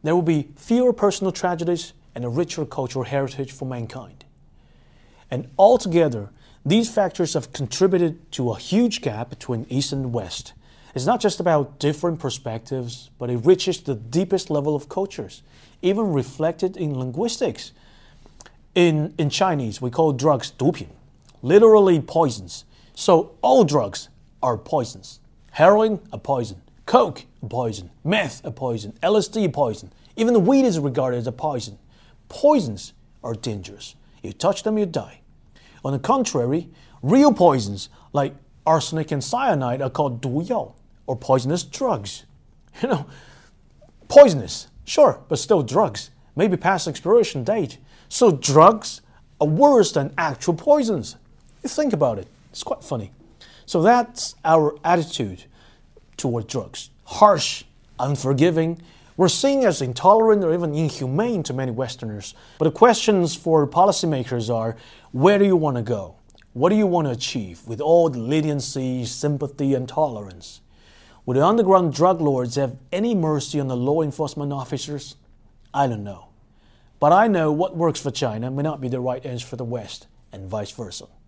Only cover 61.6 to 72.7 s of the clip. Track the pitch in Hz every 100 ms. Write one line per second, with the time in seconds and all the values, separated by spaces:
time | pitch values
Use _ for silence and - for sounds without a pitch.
61.6 | 131 117 127 - 113 104 - - - -
62.6 | 156 - 240 226 - 202 170 - - 160
63.6 | 143 165 190 185 170 143 120 123 113 117
64.6 | 113 113 - - _ 127 160 202 202 180
65.6 | 156 123 110 110 92 - _ - _ 120
66.6 | 156 214 202 175 147 123 - 127 98 85
67.6 | - 110 147 170 165 123 113 151 156 143
68.6 | 127 135 131 127 120 - 147 143 143 -
69.6 | 139 135 117 - 151 113 98 87 - -
70.6 | _ _ _ - _ _ - 127 160 226
71.6 | 190 190 170 131 175 185 151 135 123 127
72.6 | 135